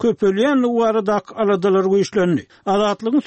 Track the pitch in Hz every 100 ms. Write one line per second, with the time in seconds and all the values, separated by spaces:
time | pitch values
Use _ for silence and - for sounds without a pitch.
0 | 240 - 202 190 269 269 247 233 226 220
1 | 202 208 - 220 202 196 196 190 190 196
2 | 190 214 180 143 - - - 196 214 196
3 | 226 277